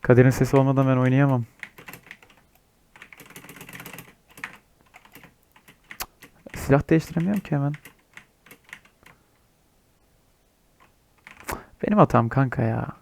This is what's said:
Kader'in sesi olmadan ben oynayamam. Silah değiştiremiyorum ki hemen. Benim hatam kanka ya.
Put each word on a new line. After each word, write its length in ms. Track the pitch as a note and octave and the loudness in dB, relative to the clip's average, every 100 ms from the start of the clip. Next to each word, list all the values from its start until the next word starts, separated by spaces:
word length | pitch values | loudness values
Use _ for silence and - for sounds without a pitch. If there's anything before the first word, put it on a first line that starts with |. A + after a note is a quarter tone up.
Kader'in 280 | - B2 B2+ | 4 6 6
sesi 280 | B2 C3 C#3 | 4 2 2
olmadan 300 | C3+ C3+ C3+ | 2 2 2
ben 100 | C3 | 2
oynayamam. 480 | B2+ C3 C#3+ C3 A2+ _ - - - - - - _ _ _ _ _ _ _ - - - - - - - - - - - - _ _ - - - _ _ _ - _ - - _ _ _ - _ _ - - _ - _ - - | 2 2 2 0 -4 _ -20 -20 -20 -20 -20 -20 _ _ _ _ _ _ _ -20 -20 -20 -20 -20 -20 -20 -20 -20 -18 -20 -20 _ _ -16 -16 -16 _ _ _ -20 _ -20 -20 _ _ _ -20 _ _ -16 -16 _ -20 _ -20 -14
Silah 340 | - C#3 - | 0 0 2
değiştiremiyorum 520 | D#3+ - - F3 G#3 | 0 0 -6 -4 -4
ki 140 | - D3 | -4 -4
hemen. 180 | C#3 D3 - _ _ - _ _ _ - _ - _ _ - _ _ _ _ _ _ _ _ _ _ _ _ _ _ _ _ _ _ _ _ _ - - - - - _ | -4 -6 -14 _ _ -20 _ _ _ -20 _ -20 _ _ -20 _ _ _ _ _ _ _ _ _ _ _ _ _ _ _ _ _ _ _ _ _ -20 -20 -14 -14 -14 _
Benim 140 | - G#3 | -2 2
hatam 320 | C#3+ A#2+ A#2 | 4 4 0
kanka 320 | - C3+ B2+ | 0 -2 -2
ya. 240 | A2+ A#2 A#2+ - | -2 -2 -6 -12